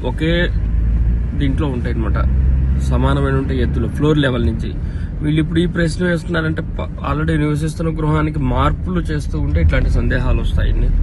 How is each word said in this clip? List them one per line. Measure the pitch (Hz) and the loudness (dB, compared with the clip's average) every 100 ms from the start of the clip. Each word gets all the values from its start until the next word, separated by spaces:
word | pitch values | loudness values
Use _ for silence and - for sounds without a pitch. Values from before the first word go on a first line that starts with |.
| 131 | -2
ఒకే | 123 160 170 175 - - - - - - - - - | 0 0 2 0 0 0 0 2 2 2 0 -2 0
దీంట్లో | 139 131 151 | 0 0 -2
ఉంటాయి | 127 120 117 | -2 -2 -2
అనమాట, | 104 90 - - - - - - - | 0 0 2 2 2 2 2 0 0
సమానమైన | 123 131 139 139 135 | 2 2 2 2 0
ఉంటాయి | 135 135 | 0 0
ఎత్తులు | 120 131 113 - | 0 0 -2 0
ఫ్లోర్ | 147 151 | 2 2
లెవెల్ | 135 123 113 | 2 0 0
నుంచి. | 113 110 95 - - - - | -2 -4 -4 -6 -6 -6 -4
వీళ్ళు | 151 156 | -2 0
ఇప్పుడు | 156 165 | 0 0
ఈ | 175 | 0
ప్రశ్న | 175 165 - 180 | 0 -2 0 -2
వేస్తున్నారంటే | 170 165 170 160 160 - - | -2 -2 -2 -2 -4 -6 -6
ప-, | - - - | -8 -6 -4
already | 143 156 156 | -2 0 0
నివసిస్తున్న | 151 147 156 - 165 160 | 0 0 -2 -2 -4 -2
గృహానికి | 151 156 151 151 131 | 0 0 0 0 0
మార్పులు | 151 143 151 - 180 156 | 2 0 0 -2 -2 -2
చేస్తూ | 151 139 156 143 | -4 -2 -2 0
ఉంటే | 147 | 2
ఇట్లాంటి | - 135 131 127 | 4 4 2 2
సందేహాలు | 120 127 127 117 | 2 0 2 2
వస్తాయండి. | - - - 117 - - | 2 2 2 2 2 2